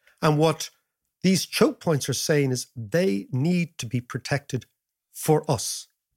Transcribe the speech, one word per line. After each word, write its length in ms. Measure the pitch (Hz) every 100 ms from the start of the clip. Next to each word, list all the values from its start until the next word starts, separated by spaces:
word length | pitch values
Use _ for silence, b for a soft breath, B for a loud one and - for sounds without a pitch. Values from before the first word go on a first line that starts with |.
| _ _
And 160 | 165 147
what 320 | 160 156 - _ _ _ _ _
these 220 | 180 185 -
choke 340 | - 233 -
points 280 | - 147 -
are 60 |
saying 380 | 131 - 151 139
is 160 | 127 - -
they 520 | 110 165 190 196 -
need 460 | 139 151 180 170 -
to 60 | 113
be 140 | 123
protected 640 | 123 127 - 139 - 127 - _ _ _ _
for 320 | - - 156 -
us. 360 | 120 - - - _ _